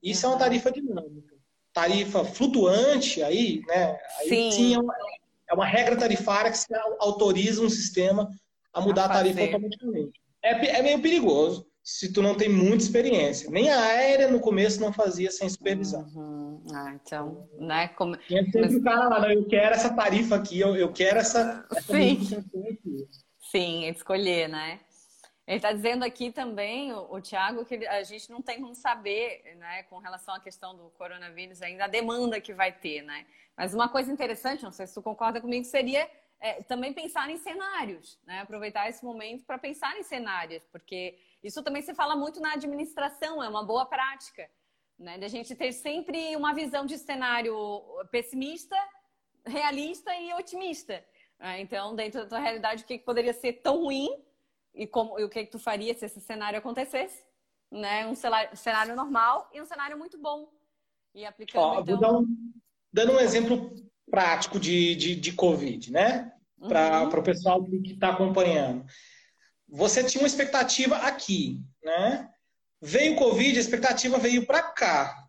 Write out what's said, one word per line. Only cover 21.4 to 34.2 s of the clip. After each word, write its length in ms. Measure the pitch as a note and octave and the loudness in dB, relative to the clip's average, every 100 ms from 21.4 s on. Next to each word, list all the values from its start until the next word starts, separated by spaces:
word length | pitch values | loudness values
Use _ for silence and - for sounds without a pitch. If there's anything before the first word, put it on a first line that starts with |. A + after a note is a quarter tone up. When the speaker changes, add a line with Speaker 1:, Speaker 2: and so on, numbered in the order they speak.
| A3+ A#3 - | 2 -2 -4
Speaker 1:
essa 200 | A3 - | -4 2
Speaker 2:
Sim. 280 | G3 B3+ C4 | 4 6 4
Speaker 1:
modificação 440 | G3 G#3 G3 F#3 | 0 -4 -6 -8
aqui." 440 | G#3 A3+ F#3 C#3 C#3 - _ _ - | -8 -8 -8 -8 -10 -16 _ _ -4
Speaker 2:
Sim, 380 | G3+ F3+ E3 D#3+ | -2 -2 -4 -6
escolher, 580 | E3+ - F#3+ G3 F3 D#3+ | -8 -4 -2 0 0 -2
né? 340 | D#3 D#3 F3 _ _ _ _ - _ - | -4 -8 -10 _ _ _ _ -20 _ -8
Ele 120 | F#3+ | -4
tá 140 | G#3 | -2
dizendo 320 | G#3+ A3 B3 | -2 -2 -2
aqui 260 | B3 B3 A#3+ | -4 -6 -10
também, 600 | A#3 B3+ G#3 G3+ A#3+ C#4 | -8 -10 -6 -8 -6 -8
o, 220 | A3 F#3 | -10 -12
o 60 | F#3+ | -14
Thiago, 440 | F#3+ G3 F#3+ A#3 | -10 -4 -4 -4
que 100 | B3 | -10
ele, 100 | A#3 A3 | -10 -6
a 160 | G3+ | -6
gente 260 | F#3+ G#3+ - | -6 -14 -20
não 100 | A#3 | -16
tem 200 | C4 A#3 | -12 -12
como 120 | C4 | -12
saber, 840 | A#3+ - A#3 G3+ G3+ A#3 F#3 - E3+ | -8 -4 -4 -4 -4 -4 -8 -18 -20
né, 240 | E3+ F#3 | -14 -14
com 140 | F#3 F#3 | -14 -18
relação 340 | F#3 F#3 F#3 | -16 -16 -12
à 60 | F#3+ | -14
questão 380 | F#3+ F#3 F#3 F#3 | -14 -18 -18 -18
do 140 | E3+ | -20
coronavírus 720 | _ F3+ F3+ F3 E3+ F#3 F3+ | _ -16 -14 -16 -16 -16 -14
ainda, 260 | F3 F#3 G3 | -14 -6 -2
a 20 | |
demanda 520 | G#3+ A3+ A#3+ B3 A3 | -2 -2 -2 -2 -4
que 140 | G3+ | -8
vai 160 | F#3 F#3+ | -2 -2
ter, 320 | F#3 E3+ D3+ | -2 -10 -10
né? 240 | D3 D3 - _ _ - | -10 -14 -16 _ _ -8
Mas 180 | F3+ | -6
uma 140 | G3+ A#3+ | 0 0
coisa 240 | C4 C4 | 0 -4
interessante, 500 | C#4 | -4